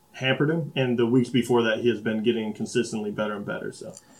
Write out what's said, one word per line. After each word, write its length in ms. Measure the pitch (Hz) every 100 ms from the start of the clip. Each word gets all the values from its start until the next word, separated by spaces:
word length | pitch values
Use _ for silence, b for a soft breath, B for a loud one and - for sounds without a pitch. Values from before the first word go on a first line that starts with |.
| _
hampered 360 | - 131 135 147
him. 220 | 165 147 139
And 220 | 123 117
the 80 | 117
weeks 240 | 127 120
before 340 | 127 113 120
that, 160 | 113 107
he 100 | 117
has 100 | 104
been 220 | 113 110
getting 300 | 110 113 107
consistently 580 | 104 110 120 113 110 104
better 240 | 104 107 104
and 100 | -
better. 260 | 110 104
So. 220 | - - - b